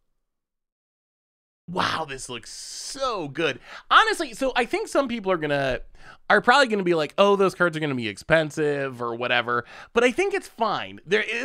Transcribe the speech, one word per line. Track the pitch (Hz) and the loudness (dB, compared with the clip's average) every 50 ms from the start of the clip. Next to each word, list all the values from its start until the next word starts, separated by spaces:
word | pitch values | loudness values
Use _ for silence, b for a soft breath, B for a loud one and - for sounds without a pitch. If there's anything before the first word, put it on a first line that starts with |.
| _ _ _ _ _ _ _ _ _ _ _ _ _ _ _ _ _ _ _ _ _ _ _ _ _ _ _ _ _ _ _ _ _ | _ _ _ _ _ _ _ _ _ _ _ _ _ _ _ _ _ _ _ _ _ _ _ _ _ _ _ _ _ _ _ _ _
Wow, | - 175 - - - - 160 160 143 | -6 -4 -2 -2 -2 -2 -4 -6 -8
this | 135 131 - | -10 -12 -10
looks | - 123 113 - - | -12 -12 -12 -12 -14
so | - - - - - - - - - 269 269 254 226 190 156 143 | -16 -16 -14 -14 -14 -12 -12 -12 -6 -4 -4 -4 -2 -4 -6 -6
good. | 131 - 165 147 123 - B B B B B - | -4 -2 -2 -2 -2 -4 B B B B B 4
Honestly, | 180 226 427 440 403 - 277 254 185 | 4 6 6 4 0 -2 -4 -6 -4
so | - 269 262 - | -4 -4 -2 0
I | 240 247 | 0 0
think | - - 392 440 - | 0 -2 -4 -4 0
some | - 320 277 | 0 0 0
people | 226 233 233 190 190 | 0 -4 -4 -2 0
are | 185 | 0
gonna, | 165 151 147 143 139 139 131 123 117 - - B B B B B B - - | 0 0 0 0 0 0 -2 -2 -4 -8 -12 B B B B B B 2 4
are | 196 208 | 4 6
probably | - 240 247 285 277 | 6 6 6 6 6
gonna | 226 214 202 185 | 4 2 0 2
be | 175 175 | 2 2
like, | 160 151 143 - | 2 0 0 2
"Oh, | - 202 202 202 | 4 4 6 6
those | 196 196 180 185 | 4 4 2 2
cards | - 180 175 156 | 0 0 0 0
are | 156 | -2
gonna | 156 147 135 | -4 -2 -2
be | 123 117 107 | -2 -4 -4
expensive," | 101 - - - 156 165 156 147 - 160 151 147 143 143 139 135 127 117 | -6 -8 0 2 2 2 2 0 -2 -2 0 0 0 -2 -4 -6 -6 -6
or | 120 120 117 | -6 -6 -4
whatever. | 117 123 127 123 120 113 120 123 120 B B B B B B - | -4 -2 0 2 2 2 0 0 -2 B B B B B B 2
But | 233 240 | 4 4
I | 254 | 4
think | 233 - 381 403 392 | 4 0 0 0 -2
it's | 370 - - | -4 -6 -10
fine. | - - 226 208 170 131 104 95 98 104 - | -6 -4 -2 -2 -2 -4 -6 -8 -12 -16 -4
They're, | 147 196 214 208 202 226 233 | -2 -2 -2 0 -2 -4 -6